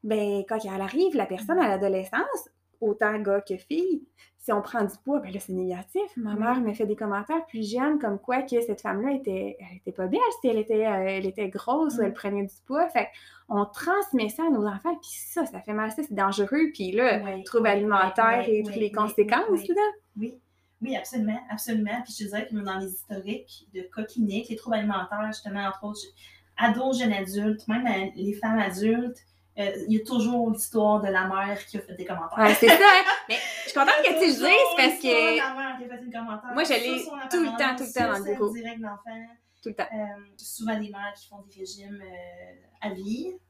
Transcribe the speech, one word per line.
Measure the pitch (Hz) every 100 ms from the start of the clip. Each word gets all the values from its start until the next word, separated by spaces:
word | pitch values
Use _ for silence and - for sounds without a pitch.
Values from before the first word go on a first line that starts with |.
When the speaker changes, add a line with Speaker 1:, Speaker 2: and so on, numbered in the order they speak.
Speaker 1:
ben, | 220 214 208 202 196
quand | 220
il | 208
arrive, | 190 196 262 370 294
la | 190
personne | 185 214 349
à | 254
l'adolescence, | 190 196 190 190 233 381 508 - _ _ _
autant | 226 214 208 214
gars | 202 196
que | 196 190
fille, | - 302 370 302 - _ - _
si | -
on | 208
prend | 202 240
du | 202 -
poids, | - 285
ben | 196
là, | 190
c'est | -
négatif. | 185 185 180 196 370 403 -
Ma | 214
Speaker 2:
Oui. | 214
Speaker 1:
mère | 220 254
me | 226
fait | 208
des | 208 208
commentaires | 214 202 208 320 330
plus | 226 208
jeunes | 240 277 302
comme | 226 202
quoi | - 254
que | 262 240
cette | 233 202
femme-là | 208 190 254
était, | 269 269 190 202 -
elle | 185 185
était | -
pas | 185 185
belle | 277 494 -
si | 262
elle | 220
était, | 214 220 220
euh, | 196 190
elle | 190
était | 190 190 196
grosse | 202 - 277 311 233
ou |
Speaker 2:
Mm. |
Speaker 1:
elle | 202
prenait | 190 202 202
du | 196 - _
poids. | 277 339
Fait | 262 208 - - - _
qu'on | 208
transmet | 202 - 320 392 392 254 214
ça | 214 330
à |
nos | 254 208
enfants, | 196 330 330
puis | -
ça, | - - - 294
ça | 190
fait | -
mal, | 214 220
ça, | 220
c'est | 294
dangereux. | 196 196 196 202 294 320
Puis | 302 190
là, | 196 254 208
Speaker 2:
Oui, | 202 190
Speaker 1:
troubles | 190 233 220
Speaker 2:
oui, |
Speaker 1:
alimentaires | 202 208 202 190 190 226 240 233
Speaker 2:
oui, |
Speaker 1:
et | 214
Speaker 2:
oui, |
Speaker 1:
toutes | 208 226
les | 208
Speaker 2:
oui, |
Speaker 1:
conséquences, | 208 214 - 208 240 440
Speaker 2:
oui, | 359 -
oui. |
Speaker 1:
là. | 359 415 415 _ 214
Speaker 2:
Oui. | 233 262 _ _ _ _
Oui, | 226 262
absolument, | - 247 208 220 -
absolument. | 214 - 220 208 233
Puis | 233 -
je |
te | 202
dirais | 202 220
que | 214
dans | 202 190
les | 190
historiques | 180 - 196 190 220 - - _
de | 190
cas | 180 -
cliniques, | 220 - 208 196 240
les | 220
troubles | 240 214
alimentaires, | 208 196 185 208 214
justement, | 214 208 196 196
entre | 190
autres, | 208 208 - _ - - _ -
ados, | 226 208 262 247
jeunes | 240
adultes, | 196 190 202 208 214 -
même, | 226 247
euh, | 190 190 -
les | 196
femmes | 208 220 220
adultes, | 196 180 214 233 240 - _ _ _ -
euh, | 196 196 -
il |
y | 220
a |
toujours | 214 254 220 240 226
l'histoire | 220 - 226 214 214
de | 202
la | 190 190
mère | 190 202 202 -
qui | 202
a |
fait | -
des | 180
commentaires. | - 170 - -
Speaker 1:
Ouais, | 214
c'est | 214 233
ça, |
hein. | - 370 370 381
Speaker 2:
<laughs> | - -
Speaker 1:
Mais | 226 - -
je | -
suis | 285
contente | 277 302
Speaker 2:
Il | 320
y |
a |
Speaker 1:
que | 320
tu | 349
le |
Speaker 2:
toujours | 254 294
Speaker 1:
dises | 415 494 339
parce | 269
Speaker 2:
l'histoire | - 262
de | 233 226
Speaker 1:
que | 226
Speaker 2:
la | 269
mère | 262 269 247
qui |
a | 240 240
fait |
une | 247
commentaire | 226 226 214 247
Speaker 1:
moi, | 254
je | 320
Speaker 2:
sur | 240
Speaker 1:
l'ai | 247 262
Speaker 2:
son | 320 285 269
Speaker 1:
tout | 359
le | 302
temps, |
Speaker 2:
apparence, | 233 269 254
Speaker 1:
tout | 254
le |
temps | 254 233
dans | 202
Speaker 2:
sur |
Speaker 1:
le | 196
Speaker 2:
sa | 208
Speaker 1:
bureau. | 214
Speaker 2:
direct | 233 226 226
d'enfant. | 220 202 233 226 226 233 _ _
Speaker 1:
Tout | 233
le | 208
temps. | 185
Speaker 2:
Euh, | 214 208 202 202 _
souvent | - - 220 214
des | 208
mères | 196 202 202
qui | -
font | 202 202
des | 196
régimes, | 190 196 202 202
euh, | 190 180 175 175 180 180 _ _ 208
à |
vie. | 185 196 240 359 370 _